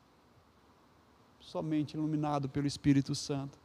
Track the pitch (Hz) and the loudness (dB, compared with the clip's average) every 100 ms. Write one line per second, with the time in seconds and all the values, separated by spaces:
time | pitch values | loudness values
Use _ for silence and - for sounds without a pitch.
0 | _ _ _ - - _ - _ - - | _ _ _ -20 -20 _ -20 _ -20 -20
1 | - - - - - 180 160 151 143 156 | -20 -20 -20 -20 -10 -6 0 0 0 -2
2 | 156 151 151 143 139 143 143 - 147 139 | -2 0 0 0 0 -2 -2 2 4 4
3 | 135 143 - 139 139 - | 4 -2 -4 -4 -6 -12